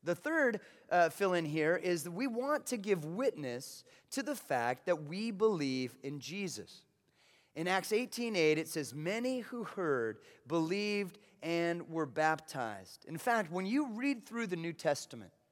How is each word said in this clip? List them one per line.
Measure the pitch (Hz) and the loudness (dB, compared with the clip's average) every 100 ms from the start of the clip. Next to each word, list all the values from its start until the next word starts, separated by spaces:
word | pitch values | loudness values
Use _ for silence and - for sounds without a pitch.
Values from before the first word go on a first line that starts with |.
The | - | -2
third, | 170 302 320 269 208 - - - | -2 2 4 4 2 -6 -20 0
uh, | 175 165 | 4 4
fill | - 196 | 4 2
in | 180 160 | 4 2
here | 156 156 180 | 2 4 4
is | 180 175 | 2 0
that | 156 | -2
we | 175 269 | -2 -2
want | 226 269 302 - | 0 0 0 0
to | 240 | -4
give | 196 185 151 | 0 0 0
witness | 180 269 - 135 120 - - - - _ | 0 0 0 -6 -6 -8 -14 -20 -20 _
to | - | -6
the | 269 269 | -4 -6
fact | - 131 117 127 | 0 0 2 0
that | - 165 | 0 -2
we | 147 180 226 | -2 -4 -4
believe | 196 220 185 139 131 127 - | 2 4 4 0 0 -2 -4
in | 139 147 | -8 -8
Jesus. | 117 185 190 123 92 - _ _ _ _ _ _ _ | -8 -6 -4 -6 -12 -18 _ _ _ _ _ _ _
In | - 175 | -6 0
Acts | 190 180 | 0 2
eighteen | 214 247 - 240 202 | 0 0 -4 0 4
eight, | 156 156 | 6 4
it | 160 | 2
says, | 165 131 | -4 -4
"Many | 131 156 214 247 254 | -4 -2 -2 0 -2
who | 220 240 | -4 -8
heard | 196 - 170 135 113 104 - - 131 | -8 -2 0 2 0 -4 -14 -20 -2
believed | 165 160 196 208 208 190 - - _ | 0 2 0 0 0 -2 -8 -20 _
and | 160 170 170 170 160 | -2 0 0 0 -4
were | 160 151 | -4 -2
baptized." | 120 156 156 - 139 117 101 95 - - | 2 2 2 -4 -4 -4 -6 -14 -18 -10
In | 160 | -4
fact, | - 233 175 | 0 2 0
when | 175 190 | -2 0
you | 254 285 | 0 -2
read | 214 277 262 | -2 -2 -2
through | - 233 220 | -4 -6 -4
the | 175 | -4
New | 165 | -4
Testament | 160 160 143 - 120 95 _ _ | -2 0 0 -4 -14 -16 _ _